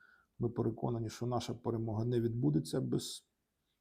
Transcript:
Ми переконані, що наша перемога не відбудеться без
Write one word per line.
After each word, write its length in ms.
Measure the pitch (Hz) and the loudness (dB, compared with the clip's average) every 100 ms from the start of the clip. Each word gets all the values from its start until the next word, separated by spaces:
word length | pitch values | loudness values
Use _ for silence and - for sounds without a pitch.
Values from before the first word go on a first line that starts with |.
| - _ _ - | -20 _ _ -4
Ми 100 | 120 | -2
переконані, 600 | 117 117 113 127 117 110 | 0 0 0 -2 -2 -4
що 160 | - 120 | -4 -2
наша 280 | 120 - | -2 -2
перемога 520 | 113 120 113 113 107 117 | -4 -2 -2 0 0 2
не 160 | 123 | 2
відбудеться 600 | 117 120 143 147 - 143 | 2 2 4 4 2 -2
без 440 | 131 139 - - - _ _ _ _ _ | 0 0 -2 -10 -14 _ _ _ _ _